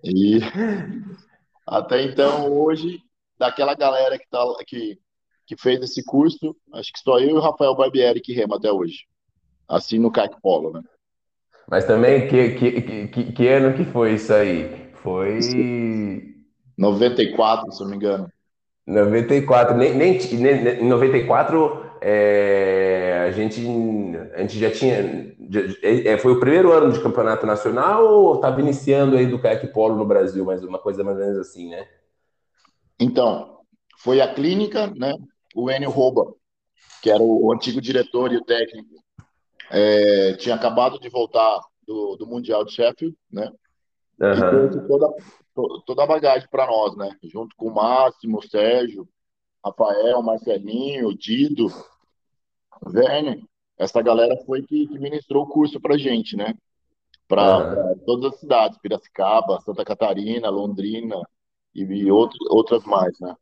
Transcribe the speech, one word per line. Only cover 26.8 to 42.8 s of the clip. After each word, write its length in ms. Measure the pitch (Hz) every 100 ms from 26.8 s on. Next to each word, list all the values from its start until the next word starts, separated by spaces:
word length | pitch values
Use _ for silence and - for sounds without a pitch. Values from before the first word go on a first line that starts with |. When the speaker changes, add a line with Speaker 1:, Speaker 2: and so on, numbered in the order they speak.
| 143
Speaker 2:
de 100 | 110
campeonato 440 | 131 - 110 110 110
nacional 580 | 104 113 120 160 214 226
ou 340 | 208 185 135
tava 200 | 135 131
iniciando 540 | 147 135 - 139 139 131
aí 100 | 123
do 120 | 120
caiaque 280 | 113 110 -
polo 280 | 107 110 107
no 100 | 104
Brasil, 380 | 101 95 95 92
mas 180 | 92
uma 160 | 92 92
coisa 240 | 104 98
mais 140 | 98 98
ou 60 |
menos 160 | 101 98
assim, 300 | 92 - 87
né? 160 | 85 101 _ _ _ _ _ _ _ _ _ _ _
Speaker 1:
Então, 600 | 123 123 123 - - - _ _ _ _
foi 220 | 123 131
a 120 | 127
clínica, 540 | 139 151 190 208 233 202 -
né? 180 | 131 139 - _ _ -
O 140 | 123
Enio 200 | 135 139
Roba, 440 | 131 127 127 - - _ _ _ _ _ -
que 100 | 110
era 120 | 107
o, 240 | 113 110 110
o 60 |
antigo 280 | 117 127 123
diretor 520 | 117 127 120 123 127
e 40 | 120
o 80 | 113
técnico, 500 | 117 113 107 107 80 _ - - _ _ _ -
é, 640 | 98 104 107 104 101 95 92
tinha 200 | 120 113
acabado 440 | 120 113 127 -
de 100 | 123
voltar 520 | 123 113 117 110 101 - _ -
do, 300 | 107 104 95
do 100 | 110
Mundial 380 | 120 120 107 107
de 80 |
Sheffield, 440 | -